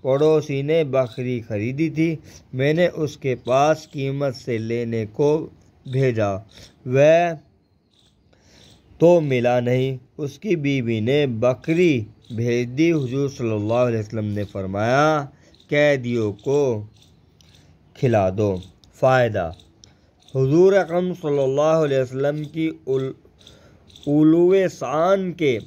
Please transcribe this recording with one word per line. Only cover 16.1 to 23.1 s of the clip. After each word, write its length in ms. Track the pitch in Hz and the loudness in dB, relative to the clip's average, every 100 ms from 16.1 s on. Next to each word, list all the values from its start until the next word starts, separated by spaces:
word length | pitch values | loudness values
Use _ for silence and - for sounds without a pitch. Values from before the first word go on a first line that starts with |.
| 120 107 | -2 -2
کو 500 | 101 - 143 139 110 104 _ _ _ _ _ _ _ _ _ _ | -4 -2 0 0 -2 -8 _ _ _ _ _ _ _ _ _ _
کھلا 360 | - 131 110 95 95 | -4 0 2 0 0
دو۔" 200 | 104 92 87 _ _ | -2 -2 -8 _ _
فائدہ، 580 | _ 131 131 120 104 85 82 - _ - _ _ _ _ 131 | _ 2 4 2 -2 -6 -10 -20 _ -20 _ _ _ _ -2
حضور 380 | 131 156 190 | 2 4 6
اکرم 400 | 196 165 175 180 175 | 4 0 -2 -4 -6
صلی 220 | 156 143 | -4 -2
اللہ 180 | 135 135 | 0 0
علیہ 380 | 156 160 151 135 | 2 2 2 0
وسلم 440 | 127 131 143 151 | -2 -2 -4 -4
کی 280 | 151 160 160 160 - | -8 -6 -6 -6 -4
ال-، 240 | 135 135 | -4 -4